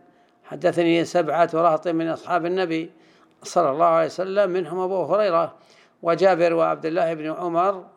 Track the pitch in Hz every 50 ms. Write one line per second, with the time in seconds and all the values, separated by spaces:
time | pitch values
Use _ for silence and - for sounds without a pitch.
0 | _ _ _ _ _ _ _ _ _ - 151 143 151 175 - 170 170 165 165 170
1 | 165 156 - 175 165 151 143 165 170 160 160 160 170 170 156 156 - 180 165 160
2 | 165 165 156 - - - 175 170 160 170 180 190 185 165 160 160 160 170 - _
3 | _ _ _ _ _ _ _ _ - - - 180 170 139 131 151 170 170 165 165
4 | 160 143 - - 185 190 190 202 202 185 175 190 175 151 175 185 185 185 196 185
5 | 160 139 180 208 214 196 165 165 165 151 - - _ _ _ _ _ _ _ _
6 | - 170 170 156 180 190 185 165 175 170 165 165 160 160 160 147 147 160 160 180
7 | 170 165 165 156 151 156 156 160 180 175 165 165 180 196 196 185 175 - _